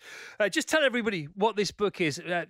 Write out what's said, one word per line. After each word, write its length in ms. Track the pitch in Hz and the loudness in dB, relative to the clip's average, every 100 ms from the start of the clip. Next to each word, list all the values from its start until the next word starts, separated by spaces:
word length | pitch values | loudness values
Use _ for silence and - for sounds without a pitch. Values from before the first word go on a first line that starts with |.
| - - - - | -16 -18 -10 -2
uh, 100 | 208 | 0
just 200 | - - | 0 2
tell 140 | 311 | 4
everybody 400 | 277 240 220 190 147 | 4 2 0 -2 -6
what 220 | 190 214 202 | 0 2 2
this 140 | 196 | -2
book 300 | - 202 - | 0 -2 0
is. 160 | 160 147 | -2 -2
Uh, 260 | 165 175 165 | -4 -4 -4